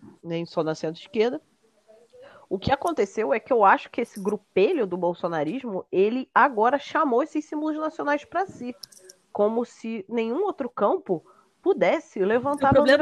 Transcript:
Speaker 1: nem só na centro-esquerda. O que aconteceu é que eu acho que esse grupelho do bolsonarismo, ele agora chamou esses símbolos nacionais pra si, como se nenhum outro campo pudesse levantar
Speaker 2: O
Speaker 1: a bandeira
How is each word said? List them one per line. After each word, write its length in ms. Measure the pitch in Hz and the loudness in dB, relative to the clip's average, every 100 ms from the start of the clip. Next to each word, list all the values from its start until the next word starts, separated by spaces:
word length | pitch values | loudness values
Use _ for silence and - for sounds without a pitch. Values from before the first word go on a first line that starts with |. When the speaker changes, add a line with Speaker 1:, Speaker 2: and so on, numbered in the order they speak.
| - - | -12 -18
Speaker 1:
nem 220 | 165 170 | -10 -8
só 180 | 170 - | -6 -4
na 100 | 156 | -4
centro-esquerda. 680 | 160 160 165 - 226 226 294 - _ _ _ _ _ _ - - - _ | -4 -6 -8 -6 -2 -2 -2 -10 _ _ _ _ _ _ -20 -20 -20 _
O 100 | 190 | -6
que 120 | - | -2
aconteceu 600 | 277 349 311 202 - 226 | 0 0 -2 -2 -2 -2
é 60 | 226 | -4
que 120 | - | 0
eu 120 | 240 | 4
acho 260 | 196 254 - | 6 4 0
que 100 | - | -6
esse 200 | 233 214 | -6 -6
grupelho 640 | 190 208 _ - 214 349 196 | -6 -6 _ 2 2 2 -2
do 100 | 180 | -2
bolsonarismo, 880 | 175 175 175 165 147 247 247 185 - | -4 -2 -4 -2 -4 -6 -8 -10 -2
ele 380 | 175 202 254 - | 0 2 0 0
agora 460 | - 277 214 233 277 | 4 4 4 0 0
chamou 440 | - 302 302 240 | -2 -2 2 0
esses 220 | 311 302 | 0 -6
símbolos 320 | - 302 311 302 | -8 -6 -6 -4
nacionais 480 | 311 311 294 285 | -6 -6 -4 -4
pra 220 | - 339 381 | -4 -6 -6
si, 300 | - 240 - - - - _ _ | -8 -14 -14 -20 -20 -20 _ _
como 320 | 190 208 226 | -2 0 0
se 400 | 233 - 226 226 - | -4 -8 -10 -10 -6
nenhum 360 | 233 226 269 | -6 -4 -4
outro 240 | 403 - 247 | -4 -4 -8
campo 560 | - 208 359 - 165 - _ _ _ | -2 0 0 -2 -6 -6 _ _ _
pudesse 560 | 349 320 180 294 - 220 | -2 2 2 0 -4 -4
levantar 460 | 190 233 262 285 277 | 0 0 0 0 4
Speaker 2:
O 20 | |
Speaker 1:
a 40 | 269 | 4
bandeira 180 | 262 285 | 6 4